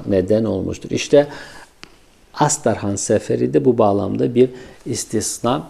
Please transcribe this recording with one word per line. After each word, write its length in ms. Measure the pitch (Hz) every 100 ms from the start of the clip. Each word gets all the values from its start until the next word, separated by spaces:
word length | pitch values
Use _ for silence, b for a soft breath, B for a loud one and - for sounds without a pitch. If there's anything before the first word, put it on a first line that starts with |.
| -
neden 340 | 95 92 107
olmuştur. 460 | 110 95 90 90 -
İşte 360 | - - 143 147 B B B B - - - _ _ _
Astarhan 600 | - 147 - 120 98 101 98
seferi 580 | - 107 - 120 123
de 120 | 147 135
bu 120 | 117
bağlamda 580 | 104 101 101 110 131 120
bir 140 | 127 B B B -
istisna 800 | 113 - 110 95 - 117 143 165